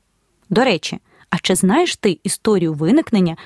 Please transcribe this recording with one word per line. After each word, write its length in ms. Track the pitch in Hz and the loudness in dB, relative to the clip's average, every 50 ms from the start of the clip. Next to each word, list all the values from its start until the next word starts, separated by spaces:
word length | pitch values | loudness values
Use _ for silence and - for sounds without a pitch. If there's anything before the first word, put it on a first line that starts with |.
| _ _ _ _ _ _ _ _ _ - | _ _ _ _ _ _ _ _ _ -4
До 140 | - 214 254 | 0 0 2
речі, 360 | 262 196 156 - - - - _ _ _ _ _ - | 2 0 0 -2 -8 -10 -12 _ _ _ _ _ -8
а 80 | - | -8
чи 180 | 170 - - 190 | -4 -2 -2 0
знаєш 400 | 180 - 185 202 311 359 339 - | 2 2 2 2 2 0 0 -2
ти 240 | - - 202 165 - - | -2 -2 -2 -2 -2 -4
історію 500 | 180 - - - 220 214 190 170 160 160 | -8 -8 -4 -2 0 0 0 0 -2 -2
виникнення 640 | 143 160 160 240 311 311 - - 202 185 170 160 - - | -2 0 2 2 2 2 0 0 0 0 0 -2 -6 -14